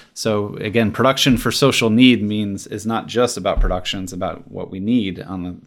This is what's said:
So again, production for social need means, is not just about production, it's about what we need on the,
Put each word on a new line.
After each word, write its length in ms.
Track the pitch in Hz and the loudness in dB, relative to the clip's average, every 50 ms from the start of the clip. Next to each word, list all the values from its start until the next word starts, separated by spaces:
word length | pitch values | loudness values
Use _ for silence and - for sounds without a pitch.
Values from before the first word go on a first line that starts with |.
| - _ | -20 _
So 440 | _ - - 113 107 104 104 104 - | _ -4 -2 -2 0 -2 -2 -4 -8
again, 360 | - 101 107 101 117 113 107 | -8 -6 -2 0 2 2 2
production 460 | 110 - 117 131 135 - - 143 123 110 | 2 2 2 2 2 4 4 4 4 4
for 120 | - 120 | 2 -2
social 380 | 110 - 143 135 117 - 120 113 | 0 2 2 2 4 2 2 4
need 340 | 107 117 127 127 120 110 | 6 8 8 8 6 4
means, 440 | 104 104 104 107 104 101 98 98 - | 2 -2 -2 -2 -4 -4 -6 -8 -10
is 180 | - 107 104 101 | -10 -10 -8 -6
not 220 | 113 110 107 - | -4 -4 -4 -4
just 320 | - 101 117 123 120 - 104 | -2 0 0 0 0 0 -2
about 220 | 92 98 87 - | -2 0 0 2
production, 420 | - 90 90 92 90 - - 98 | 0 0 0 -2 -4 -6 -6 -8
it's 100 | 95 87 | -8 -8
about 380 | 92 90 95 90 82 - - - | -8 -6 -6 -6 -8 -10 -14 -14
what 200 | - 95 90 - | -14 -12 -12 -10
we 100 | 95 95 | -10 -6
need 420 | 98 107 123 123 101 95 87 - | -2 0 0 0 0 -2 -6 -8
on 200 | - - 95 92 90 | -10 -10 -8 -8 -8
the, 120 | 90 90 - - | -8 -10 -12 -14